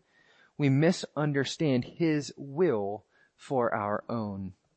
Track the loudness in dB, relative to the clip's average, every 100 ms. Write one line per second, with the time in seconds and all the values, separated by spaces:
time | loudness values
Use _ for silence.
0 | _ _ _ _ _ 0 2 6 4 2
1 | -4 -2 0 0 -2 -2 0 0 -2 -2
2 | 0 0 -4 -12 -10 0 2 2 -2 -8
3 | -14 _ _ _ -4 0 2 0 0 -2
4 | -4 -6 -6 -6 -10 -12 _